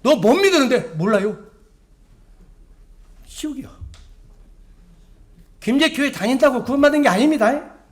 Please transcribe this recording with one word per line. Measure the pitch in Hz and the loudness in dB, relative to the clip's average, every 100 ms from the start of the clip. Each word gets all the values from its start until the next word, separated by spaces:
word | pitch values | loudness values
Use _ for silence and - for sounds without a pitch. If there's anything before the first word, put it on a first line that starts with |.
"너 | 254 285 | 2 2
못 | 196 330 | 4 4
믿었는데?" | 392 339 254 240 - 156 | 4 2 2 0 -2 -4
"몰라요." | 185 208 202 - - _ _ _ _ _ _ _ _ - - - - - - - - - - | -2 0 -2 -8 -18 _ _ _ _ _ _ _ _ -20 -20 -20 -20 -20 -20 -20 -20 -20 -20
지옥이야. | - 311 285 - - - - - - - - - - - - - - - - - - - - | -14 -12 -12 -16 -18 -20 -20 -20 -20 -20 -20 -20 -20 -20 -20 -20 -20 -20 -20 -20 -20 -20 -10
김제교회 | - 269 311 320 277 | -2 0 0 -2 -6
다닌다고 | - 202 262 294 254 | -4 -4 0 0 0
구원받은 | - 277 285 294 | -4 0 2 2
게 | 277 | 0
아닙니다. | 180 294 311 220 294 - - _ | 2 0 2 0 -2 -8 -20 _